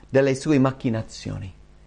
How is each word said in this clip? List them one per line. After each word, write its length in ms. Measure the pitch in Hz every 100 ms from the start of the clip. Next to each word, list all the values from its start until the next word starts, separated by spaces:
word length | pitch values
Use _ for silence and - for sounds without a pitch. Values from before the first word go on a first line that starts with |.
| -
delle 240 | 131 139
sue 240 | 135 156 143
macchinazioni. 960 | 135 131 131 113 - - 104 98 98 - - -